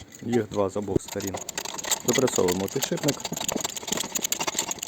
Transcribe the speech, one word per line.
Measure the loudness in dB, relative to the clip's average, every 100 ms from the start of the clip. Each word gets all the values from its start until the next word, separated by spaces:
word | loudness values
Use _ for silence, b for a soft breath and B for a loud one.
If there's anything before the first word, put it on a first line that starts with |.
| -18 -10
Їх | 0 2 2
два | 2 2
з | 2
обох | 0 -2
сторін. | -2 -4 -2 -4 -6 -6 -6 -6 -2 0 4
Випресовуємо | 4 6 6 4 4 2
підшипник. | 0 0 2 2 0 -4 -4 -2 -2 -2 -6 -4 -2 -2 -2 -2 -2 -2 -2 -4 -4